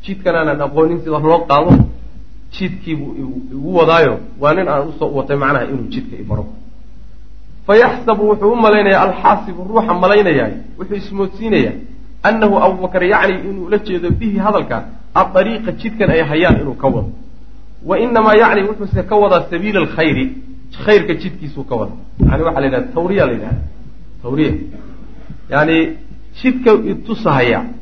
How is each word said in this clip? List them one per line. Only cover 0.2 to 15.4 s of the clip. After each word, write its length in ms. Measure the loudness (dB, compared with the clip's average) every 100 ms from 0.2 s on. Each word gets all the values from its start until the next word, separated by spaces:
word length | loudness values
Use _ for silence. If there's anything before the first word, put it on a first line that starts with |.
| 0 0
aanan 260 | 0 -2
aqoonin 380 | -2 2 2 0
sida 200 | -2 0
loo 200 | 4 2 4
qaado, 220 | 2 6 6 4 -2 -12 -12 -12 -12 -12
jidkii 440 | -6 -6 -6 -6 -6
buu 180 | -6 -8
igu, 180 | -8 -8 -8
igu 180 | -8 0 4
wadaayo, 420 | 6 6 4 2 -8 -2
waa 140 | 0
nin 140 | 2 0
aan 200 | -2 -2
u 20 | -4
soo 100 | -4
watay 240 | -2 -2 0
macnaha 280 | 2 0 0
inuu 220 | -4 -4
jidka 260 | -8 -8 -12
i 80 |
baro." 220 | -6 -6 -6 -10 -12 -14 -14 -14 -12 -14 -14 -14 -12 -10 4
Fa 80 | 6
yaxsabu, 460 | 6 2 0 2 2
wuxuu 240 | 2 2
u 20 | 4
malaynayaa, 460 | 4 6 6 4
alxaasibu, 600 | 4 2 2 2 -2 -10
ruuxa 300 | 0 0 2
malaynayaa, 560 | 2 4 6 6 2 0 -4 -12 -12
wuxuu 180 | -8 -8
ismoodsiinayaa, 760 | -6 -4 -4 -4 0 2 2 -2 -10 -12 -12 -2
annahu 320 | 0 4 4 6
Abu 240 | 4 2
Bakar 220 | -2 0
yacni 460 | 2 4 2 0 -6
inuu 200 | -8 -2
la 80 | -2
jeedo 300 | 0 -4 0
bihi 260 | 0 0 0
hadalka 400 | 0 0 -2 -6 -6 -12 -2
ad-dariiqa, 580 | 0 4 4